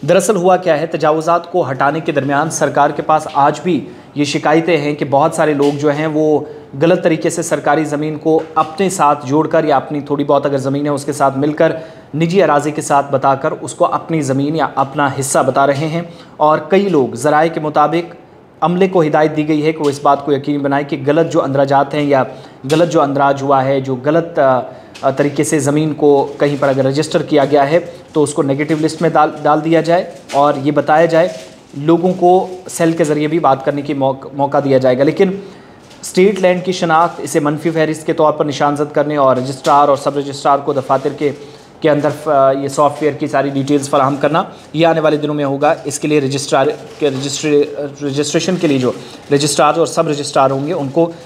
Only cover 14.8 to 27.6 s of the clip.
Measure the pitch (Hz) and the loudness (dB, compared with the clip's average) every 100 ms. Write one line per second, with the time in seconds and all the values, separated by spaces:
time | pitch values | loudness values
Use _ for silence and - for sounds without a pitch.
14.8 | 139 151 143 143 135 170 135 131 139 139 | -4 0 -2 -2 -2 0 2 2 2 0
15.8 | 156 165 175 - - - 151 160 - 190 | -2 -4 -8 -16 -20 0 2 2 2 0
16.8 | 196 160 120 117 143 151 165 165 151 151 | 2 0 0 -2 0 2 0 -2 -2 0
17.8 | 151 165 170 - - - - - 156 180 | 2 0 -6 -14 -20 -20 -20 -4 -2 2
18.8 | 190 185 156 156 156 151 151 156 151 160 | 2 2 2 2 2 0 -2 0 0 0
19.8 | 147 139 143 139 151 135 139 147 139 139 | -2 0 0 0 0 -2 0 -2 0 -2
20.8 | 143 147 135 156 165 156 139 139 139 135 | -2 -4 0 2 2 0 0 0 2 2
21.8 | 135 151 147 139 123 - - - 135 156 | 0 -2 2 2 0 -6 -18 -14 -2 2
22.8 | 170 156 139 139 139 135 135 135 131 139 | 2 2 0 2 2 2 2 2 2 0
23.8 | 135 127 135 160 - - 135 127 - - | -2 -4 0 0 0 0 2 2 -2 -14
24.8 | - - 135 139 147 135 - 160 135 147 | -20 -2 -2 0 -2 0 -2 0 0 0
25.8 | 156 143 147 143 135 - 147 143 139 135 | -2 2 4 4 2 -2 -2 0 0 2
26.8 | 135 139 151 175 139 147 135 143 | 0 0 -2 -2 0 2 4 2